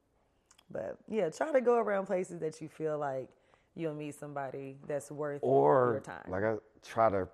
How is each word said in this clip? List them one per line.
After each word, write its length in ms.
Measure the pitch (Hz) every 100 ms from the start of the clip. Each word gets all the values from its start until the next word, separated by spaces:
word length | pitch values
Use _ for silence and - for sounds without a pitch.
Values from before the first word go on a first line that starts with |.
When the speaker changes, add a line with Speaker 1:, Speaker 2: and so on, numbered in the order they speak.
| _ _ _ _ _ _ -
Speaker 1:
But 260 | - - - -
yeah, 220 | 214 165
try 220 | - 302
to 100 | 262
go 140 | 240 233
around 320 | 214 196 190
places 320 | 185 180 170
that 200 | 160 156
you 80 | 156
feel 300 | - 156 151
like 320 | 143 135 123 _ _ _ _
you'll 200 | - 160 151
meet 180 | 151
somebody 640 | 143 147 143 135 135 135 139 147
that's 240 | 143 -
worth 300 | 147 151 143
Speaker 2:
Or, 480 | 123 139 147 139 123
Speaker 1:
your 80 | 107
time. 220 | - 85 -
Speaker 2:
like, 160 | 92
I 120 | 107 110 - _
try 260 | - 117 113
to 160 | 98 110